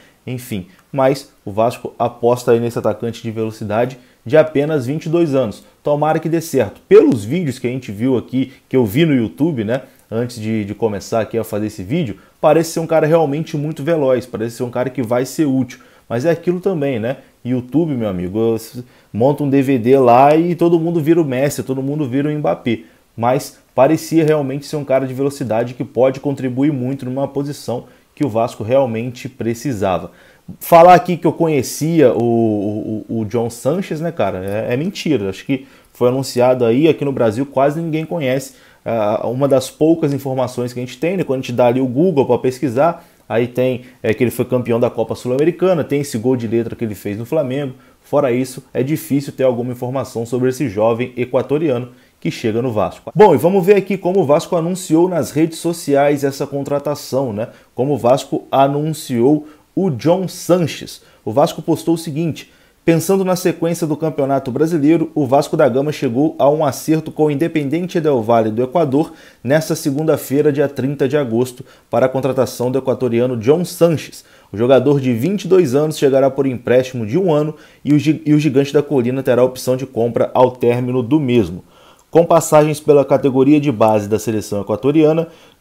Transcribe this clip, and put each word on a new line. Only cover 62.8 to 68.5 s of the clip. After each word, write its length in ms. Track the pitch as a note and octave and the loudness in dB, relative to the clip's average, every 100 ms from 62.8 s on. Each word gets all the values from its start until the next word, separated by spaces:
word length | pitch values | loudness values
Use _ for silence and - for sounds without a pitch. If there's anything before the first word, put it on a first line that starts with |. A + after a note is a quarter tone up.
"Pensando 400 | - E3 D#3+ G3 | 0 2 2 0
na 120 | F#3 F3+ | 2 0
sequência 500 | F3+ E3 E3 E3+ D#3+ | -2 -2 -2 -2 -2
do 100 | D3+ | -2
Campeonato 540 | D#3+ D3+ C3+ C3+ C3 | -2 -2 0 -2 -2
Brasileiro, 600 | B2+ D#3+ E3+ C#3+ E3 D#3+ | -2 0 2 2 2 0
o 100 | F#3 | -2
Vasco 320 | B2+ C#3 D3+ B2+ | 2 2 2 2
da 100 | B2 | 2
Gama 260 | B2 D3 | 2 -2
chegou 440 | D3 C3+ A#2 D#3 - | -2 -2 0 -2 2
a 120 | C#3 | 2
um 120 | D#3 | 2
acerto 480 | D3 B2 - D#3+ D#3 | 0 -2 -2 -2 -2
com 140 | - | -2
o 60 | D3+ | -2
Independiente 680 | C#3+ D#3+ D#3 C#3 D#3+ F3+ F3 | 0 -2 -2 -2 -4 -4 -2
del 220 | D3+ C3 | 0 0
Valle 300 | G#2+ A#2 A2 | 2 2 2